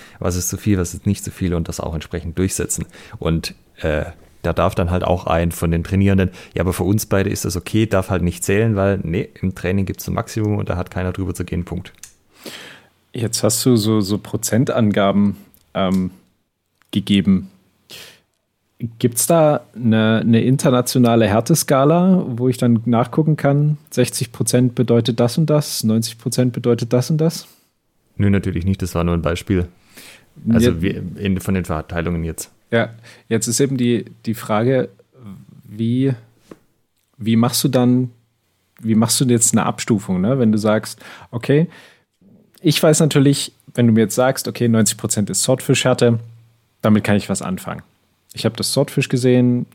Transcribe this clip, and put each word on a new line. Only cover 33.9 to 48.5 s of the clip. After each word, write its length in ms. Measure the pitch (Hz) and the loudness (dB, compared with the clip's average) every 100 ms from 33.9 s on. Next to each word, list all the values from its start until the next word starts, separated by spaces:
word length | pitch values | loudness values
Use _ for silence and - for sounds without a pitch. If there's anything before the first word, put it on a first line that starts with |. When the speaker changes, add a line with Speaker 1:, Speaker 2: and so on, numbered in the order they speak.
| 120 - - - | 0 -4 -12 -8
Speaker 2:
die 80 | |
Frage, 540 | 104 - 107 120 131 - _ _ _ 110 95 - - - | -8 -2 0 0 0 -4 _ _ _ -20 -20 -20 -20 -18
wie, 480 | 107 113 127 135 117 - _ _ - _ _ _ _ _ _ | -6 -2 0 0 -2 -10 _ _ -20 _ _ _ _ _ _
wie 180 | 107 113 | 0 2
machst 260 | 120 123 143 | 2 0 0
du 20 | |
dann, 440 | 127 123 127 123 - _ _ _ _ _ _ | 2 4 2 0 -8 _ _ _ _ _ _
wie 160 | 113 107 | 0 2
machst 240 | 117 - | 2 0
du 60 | 131 | 2
jetzt 280 | 120 - | 2 2
eine 120 | 113 123 | 2 0
Abstufung, 560 | 117 - 107 101 92 | -4 -2 -2 0 -2
ne? 180 | 101 135 | 0 2
Wenn 140 | 113 | 2
du 40 | 107 | 2
sagst, 440 | 107 107 - - - - - | 2 0 -2 -16 -20 -20 -12
okay, 360 | 117 - 143 170 - - _ _ _ _ _ _ _ | -10 0 2 2 -6 -20 _ _ _ _ _ _ _
ich 200 | 170 - | -2 2
weiß 200 | 165 156 | 2 4
natürlich, 500 | 156 147 139 139 - _ - | 4 4 4 2 -4 _ -8
wenn 140 | - 120 | 2 4
du 60 | |
mir 80 | 110 | 4
jetzt 140 | 107 - | 2 2
sagst, 320 | 127 135 - | 0 0 -6
okay, 220 | - 120 | -2 2
neunzig 280 | 113 104 - | 2 2 -2
Prozent 320 | 101 - 101 | -4 -4 -2
ist 140 | 95 | -2
Swordfish-Härte, 760 | - 131 - 131 131 123 120 117 - - _ _ _ _ | 0 0 0 0 2 4 2 2 -4 -20 _ _ _ _
damit 220 | 113 107 | 2 2
kann 140 | 104 104 | 2 0
ich 100 | - | 0
was 140 | 95 | -6
anfangen. 400 | - 92 - - - _ _ _ _ | -6 -8 -8 -12 -14 _ _ _ _
Ich 120 | - | -4
hab 100 | 113 | -4